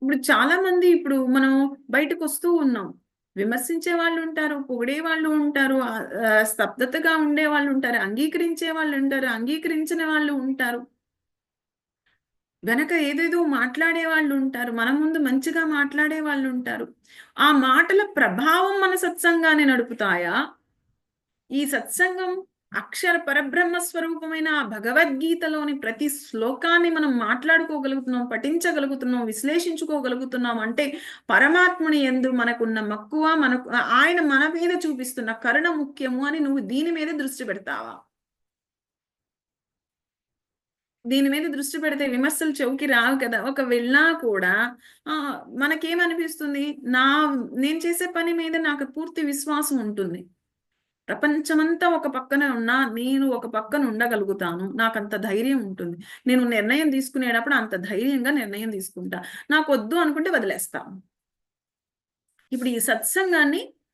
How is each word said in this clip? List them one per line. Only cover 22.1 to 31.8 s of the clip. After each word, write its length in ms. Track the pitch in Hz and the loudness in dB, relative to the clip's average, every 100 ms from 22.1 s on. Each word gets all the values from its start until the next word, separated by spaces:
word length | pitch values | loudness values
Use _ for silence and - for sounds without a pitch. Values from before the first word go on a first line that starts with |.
| 359 370 370 - _ _ 196 | 0 -4 -6 -10 _ _ -10
అక్షర 420 | - - 370 339 | -10 -4 0 0
పరబ్రహ్మ 600 | 339 285 277 330 349 349 | 0 -2 0 0 2 0
స్వరూపమైన 720 | 349 339 330 320 320 320 311 | -4 -4 -4 -6 -6 -4 -2
ఆ 140 | 302 | -2
భగవద్గీతలోని 1160 | 226 214 226 262 330 269 320 339 320 311 294 277 | -2 -4 0 4 4 2 -2 -2 -2 -4 -4 -4
ప్రతి 300 | 226 233 294 | -6 -4 -4
శ్లోకాన్ని 840 | 277 - 226 226 262 339 339 339 | -4 -8 -4 -4 -2 2 4 4
మనం 280 | 330 302 247 | 2 2 0
మాట్లాడుకోగలుగుతున్నాం, 1080 | 214 247 294 330 330 302 277 269 254 247 240 | 0 -2 4 2 2 -4 -2 -4 -2 -4 -2
పఠించగలుగుతున్నాం, 1000 | 226 269 330 339 330 277 269 254 247 226 | -4 -2 0 0 0 -2 -2 -2 -2 -2
విశ్లేషించుకోగలుగుతున్నాం 1300 | 214 277 330 339 320 320 294 254 247 254 254 247 226 | -4 0 0 0 -4 -2 -2 -2 -4 -4 -4 -2 -2
అంటే 420 | 220 233 285 294 - - - | -4 -2 -2 -4 -14 -14 0
పరమాత్ముని 680 | 190 277 349 359 359 | 4 6 6 4 4